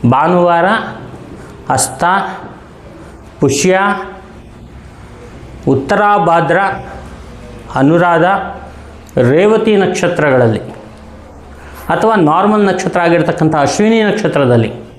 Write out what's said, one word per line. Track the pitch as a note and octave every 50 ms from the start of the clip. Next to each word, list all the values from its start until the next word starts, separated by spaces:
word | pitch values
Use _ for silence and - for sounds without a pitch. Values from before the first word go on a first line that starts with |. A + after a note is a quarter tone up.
| - A#2 B2+
ಭಾನುವಾರ, | C3+ D3+ E3 F3+ F3+ F3 F3 E3+ E3+ E3+ F#3+ A3 A3 - - - - - - - - - - - - - - - - - -
ಹಸ್ತ, | C3+ B2+ - - - - F3 F3 F#3+ G3 - - F#3+ - - - - - - - - - - - - - - - - - - - - -
ಪುಷ್ಯ, | D3+ C3+ - - - F3+ F#3 F#3+ G3 - A3 - - - - - - - - - - - - - - - - - - - - - - - - - - - - - - - - - - C3+ C3+
ಉತ್ತರಾಭಾದ್ರ, | C#3 - - G3+ G3 G#3 G#3 G#3 G3 E3 E3+ E3 E3+ D#3+ D3 E3+ F#3 G3 F#3+ F#3+ - - - - - - - - - - - - - - - - - - - - C3
ಅನುರಾಧ, | C3+ C#3+ E3+ E3+ F3 F3 E3+ E3 E3 F#3 G3 G3 F#3+ - - - - - - - - - - - - - - C3 A#2+ A#2+
ರೇವತಿ | C#3 E3 G3 G#3 A3 A3 G#3+ A3 G#3+ G3 F#3
ನಕ್ಷತ್ರಗಳಲ್ಲಿ | F3+ - - - - F3 - D3+ D3 C3 B2+ A#2+ A2 G#2+ G#2 - - - - - - - - - - - - - - - - - - - - - - - - - - E3
ಅಥವಾ | E3+ - A3 A3+ G#3 E3+ D3
ನಾರ್ಮಲ್ | D#3 F3+ G3 G#3 G#3+ G#3 G3+ G3
ನಕ್ಷತ್ರ | F3 - - F3+ - F3 E3+
ಆಗಿರ್ತಕ್ಕಂಥ | E3+ E3+ E3+ E3+ F3 - - E3 D#3 D#3 D3+ C#3
ಅಶ್ವಿನಿ | C3 - - G#3 A3 A3+ A3+ G#3+ G3+
ನಕ್ಷತ್ರದಲ್ಲಿ | G3+ G#3+ - D#3 C3 D3 C#3 B2 B2 A#2 A2+ G#2+ - - - - -